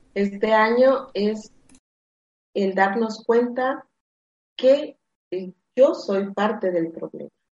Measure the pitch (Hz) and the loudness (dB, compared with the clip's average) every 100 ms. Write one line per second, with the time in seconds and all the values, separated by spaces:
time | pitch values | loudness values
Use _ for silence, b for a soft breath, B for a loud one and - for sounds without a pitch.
0 | _ 196 202 202 214 220 220 240 262 262 | _ -4 -4 -2 2 2 4 4 4 2
1 | - 190 208 214 - _ _ _ _ _ | -2 -4 -4 -4 -10 _ _ _ _ _
2 | _ _ _ _ _ - 196 190 196 226 | _ _ _ _ _ -4 -2 0 0 0
3 | 220 214 - 233 247 247 254 320 - _ | -4 -6 0 2 2 -2 -4 -4 -10 _
4 | _ _ _ _ _ - 254 285 302 - | _ _ _ _ _ 0 4 4 0 -14
5 | _ _ - 180 185 - _ - 285 - | _ _ -12 -10 -10 -16 _ 2 2 2
6 | - 196 196 - 214 214 185 175 165 165 | -4 -4 -4 -2 -2 -2 -2 -2 -4 -8
7 | 160 156 147 _ _ | -14 -14 -16 _ _